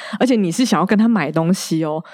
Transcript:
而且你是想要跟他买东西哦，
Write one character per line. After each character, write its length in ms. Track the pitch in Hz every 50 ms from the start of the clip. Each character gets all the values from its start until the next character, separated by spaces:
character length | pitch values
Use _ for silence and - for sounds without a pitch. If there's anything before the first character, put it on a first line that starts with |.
| - - - -
而 60 | -
且 100 | 254 262
你 160 | 220 196 170 165
是 100 | - 131
想 160 | - 202 151
要 60 | 175
跟 140 | 196 220 202
他 100 | 220 233
买 240 | 233 190 147 143 151
东 220 | 160 165 170 196
西 280 | - - - 170 160 160
哦， 180 | 151 151 - - -